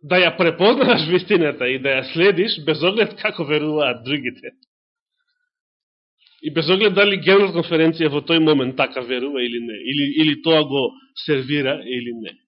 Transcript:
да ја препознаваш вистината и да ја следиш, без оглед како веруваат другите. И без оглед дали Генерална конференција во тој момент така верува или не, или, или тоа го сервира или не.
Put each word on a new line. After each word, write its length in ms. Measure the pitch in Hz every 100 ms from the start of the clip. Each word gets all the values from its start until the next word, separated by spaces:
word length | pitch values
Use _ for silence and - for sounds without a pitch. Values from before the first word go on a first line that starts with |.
да 160 | 147 180
ја 140 | 175 165
препознаваш 680 | 170 - 196 247 - 165 156
вистината 580 | 180 185 202 151 131 123
и 120 | 131
да 140 | 135 131
ја 60 | 131
следиш, 460 | 165 190 175 214 165 147
без 180 | 147
оглед 340 | 170 214 214 -
како 240 | 214 -
веруваат 600 | 143 151 151 151 139 120 120
другите. 480 | 147 123 - 127 _ _ _ _ _ _ _ _ _ _ _ _ _ _ _ _ _ _ _
И 120 | 151
без 160 | 147 151
оглед 260 | 190 214 185
дали 240 | 202 196
Генерална 320 | 147 196 196 170
конференција 500 | 165 165 160 165 160
во 80 | 143
тој 160 | 139 165
момент 380 | 156 147 123 131
така 240 | 131 131
верува 420 | 120 127 135 139
или 160 | 123 120
не, 160 | 117 107 -
или, 140 | 143 143 147
или 200 | 156 143
тоа 220 | 160 160
го 220 | 147 135 127 - _ - -
сервира 560 | 143 131 147 131 147
или 300 | 110 127 120 117
не. 160 | 104 -